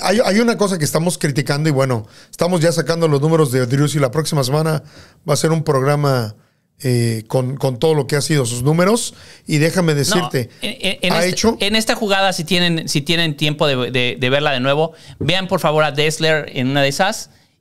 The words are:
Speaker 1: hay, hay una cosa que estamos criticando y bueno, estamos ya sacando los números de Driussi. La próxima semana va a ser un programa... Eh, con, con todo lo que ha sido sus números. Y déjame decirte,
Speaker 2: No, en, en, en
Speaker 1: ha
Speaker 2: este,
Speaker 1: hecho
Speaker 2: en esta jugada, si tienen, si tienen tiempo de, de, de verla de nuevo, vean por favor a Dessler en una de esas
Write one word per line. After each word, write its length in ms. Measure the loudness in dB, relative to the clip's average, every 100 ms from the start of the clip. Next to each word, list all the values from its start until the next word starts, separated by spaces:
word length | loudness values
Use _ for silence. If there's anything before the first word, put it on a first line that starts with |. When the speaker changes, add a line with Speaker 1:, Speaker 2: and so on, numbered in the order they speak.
Speaker 1:
hay, 160 | 0 2
hay 140 | 2 2
una 180 | 2 2
cosa 220 | 0 0
que 60 |
estamos 340 | -2 0 -2 -2
criticando 500 | -2 -2 -2 -2 0
y 40 |
bueno, 340 | 2 0 -2 -6 -16 -14
estamos 300 | -4 -2 2
ya 100 | 2
sacando 380 | 0 -2 0 2
los 120 | 2
números 300 | 2 2 2
de 160 | 0 0
Driussi. 320 | 2 0 0
La 120 | 0
próxima 320 | -2 -2 0
semana 380 | 0 0 0 -4 -6 -20 -20 _ -4
va 60 |
a 20 | 0
ser 140 | 0
un 140 | 0
programa... 720 | 0 0 2 2 2 0 -2 -8 _ _ _ -8
Eh, 440 | -2 0 0 -2 -2
con, 300 | -2 -2 -4
con 220 | -4 0
todo 140 | 0
lo 120 | 0 0
que 80 |
ha 60 | -2
sido 260 | 0 0 0
sus 160 | -2
números. 520 | 0 2 2 0 -2 -12 -20 -16 -2
Y 120 | 0
déjame 360 | 2 2 0
decirte, 560 | 0 0 0 0 -4 -6 -8
Speaker 2:
No, 60 | -10
en, 80 | -6
en, 180 | -6 -2
en 100 | -2
Speaker 1:
ha 40 | 0
Speaker 2:
este, 120 | 0
Speaker 1:
hecho 260 | 0 0 0
Speaker 2:
en 160 | 0
esta 220 | 0 0 -2
jugada, 360 | 0 2 2
si 120 | -2
tienen, 440 | -2 0 2 0 -2
si 120 | -2
tienen 360 | 0 0 0 0
tiempo 300 | -2 0 0
de, 240 | 0 0
de, 260 | 0 0 0
de 100 | 0
verla 220 | 0 0
de 80 | 0
nuevo, 320 | 0 0 0 -6 -18 -6
vean 300 | -2 -2 0
por 100 | 0
favor 240 | 2 2
a 80 | 2
Dessler 640 | 0 -2 0 0 0 -2
en 140 | -4 0
una 140 | 2
de 60 | 0
esas 420 | 0 -2 -2 -10 _ _ _